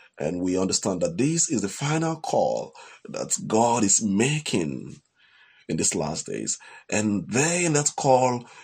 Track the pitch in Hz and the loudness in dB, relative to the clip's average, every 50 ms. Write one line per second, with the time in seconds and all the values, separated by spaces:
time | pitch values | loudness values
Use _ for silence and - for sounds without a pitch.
0 | - - _ - 73 76 90 90 90 92 90 92 95 92 - - - 107 95 87 | -20 -20 _ -6 -4 -4 -2 -2 -2 0 0 2 0 0 0 0 0 0 0 0
1 | 87 85 82 92 127 151 165 165 160 - 147 107 98 98 - - 143 143 156 160 | -2 -2 0 0 0 0 2 0 0 0 -2 -2 -2 -4 -4 -4 -2 0 0 0
2 | 160 160 165 156 - - - 117 92 - 58 - - - - - - - - - | 0 -2 -4 -4 -4 -2 0 2 2 2 0 -2 -6 -8 -14 -20 -20 -20 -20 -20
3 | - - - - 65 - - - - - 107 113 120 120 117 120 107 101 - - | -16 -10 -8 -8 -4 -4 -4 -4 -2 0 2 4 4 4 4 2 4 4 2 2
4 | 117 101 98 101 117 139 151 151 151 - - 101 82 73 65 60 - - - - | 2 2 2 2 2 2 2 0 -2 -2 -2 -2 -2 -2 -6 -8 -10 -12 -16 -18
5 | _ _ _ _ _ _ _ _ - _ _ _ _ - 85 80 95 - - 92 | _ _ _ _ _ _ _ _ -20 _ _ _ _ -6 -4 0 0 0 0 -2
6 | 76 76 80 - - - 50 53 55 - - - - - - - - - - 107 | -2 -4 -4 -6 -8 -8 -6 -6 -4 -6 -6 -8 -8 -20 -20 -18 -8 -4 -2 0
7 | 107 107 104 98 85 - 101 127 147 165 175 180 175 170 151 143 147 - - - | 2 2 0 0 -2 -2 0 0 2 2 0 0 2 2 2 2 2 0 -2 0
8 | - 139 131 127 127 123 123 120 123 - - - | 4 4 6 6 6 4 0 -2 -6 -10 -20 -20